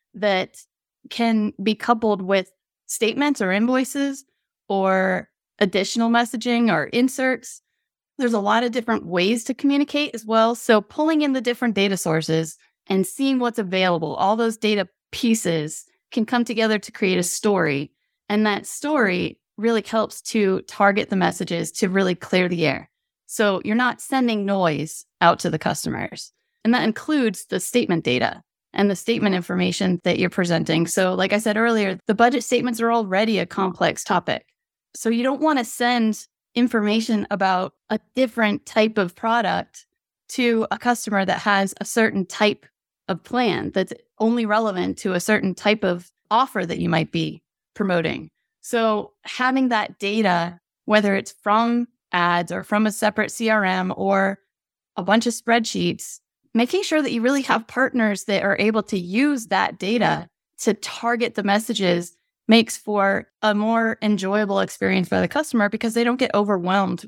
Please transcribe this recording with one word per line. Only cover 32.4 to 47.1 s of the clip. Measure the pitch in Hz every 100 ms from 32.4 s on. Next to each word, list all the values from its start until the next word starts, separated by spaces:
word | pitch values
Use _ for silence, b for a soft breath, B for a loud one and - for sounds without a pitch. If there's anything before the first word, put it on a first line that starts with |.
statements | - 240 240 226
are | 233
already | 233 208 185 220 202
a | 175
complex | - 190 - 180 -
topic. | - 185 - - - _ _ _ _
So | - 226
you | 233
don't | 254 285
want | 311 285
to | 233
send | - 240 247 220 202 - _ _
information | - 240 233 208 220 226 214 -
about | 202 190 185 190 - _
a | 214 - -
different | 254 233 208 202
type | - - 220 214
of | 180
product | - 226 233 202 180 - - - _ _ _ _
to | - 240 226 220
a | 220
customer | 247 240 - 202 190
that | 180
has | - 196 196 -
a |
certain | 202 - 220 196
type | 180 - 214 - _ _ _ _ -
of | 175
plan | - 240 240 - -
that's | 196 185 - _ _
only | 220 240 220
relevant | 208 220 180 180 175
to | 202
a | 180
certain | - 214 190
type | - 208 214
of | 190 175 - _ _
offer | 220 262 214
that | 175 165
you | 170
might | 165 156